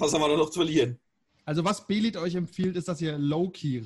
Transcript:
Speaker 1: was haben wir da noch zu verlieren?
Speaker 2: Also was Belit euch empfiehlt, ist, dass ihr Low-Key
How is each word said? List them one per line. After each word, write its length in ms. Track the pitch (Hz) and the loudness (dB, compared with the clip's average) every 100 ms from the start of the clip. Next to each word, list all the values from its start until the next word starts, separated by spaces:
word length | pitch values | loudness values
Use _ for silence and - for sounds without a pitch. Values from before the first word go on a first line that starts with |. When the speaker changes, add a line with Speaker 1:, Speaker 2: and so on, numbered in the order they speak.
Speaker 1:
was 120 | 151 | 0
haben 80 | 160 | 2
wir 60 | 151 | 2
da 80 | 151 | 2
noch 140 | 156 | 2
zu 100 | 175 | 2
verlieren? 380 | 165 156 123 120 _ _ _ _ | 2 2 2 -2 _ _ _ _
Speaker 2:
Also 200 | - 156 | -6 -2
was 220 | 175 208 - | 0 0 -2
Belit 300 | 208 226 190 | 0 0 -2
euch 180 | 175 | -2
empfiehlt, 420 | 180 170 - 185 175 | -2 -4 -2 -2 -2
ist, 120 | 165 | -4
dass 120 | 165 | -2
ihr 160 | 165 151 | -2 0
Low-Key 600 | 143 156 185 - 147 123 | 0 2 0 -2 -4 -4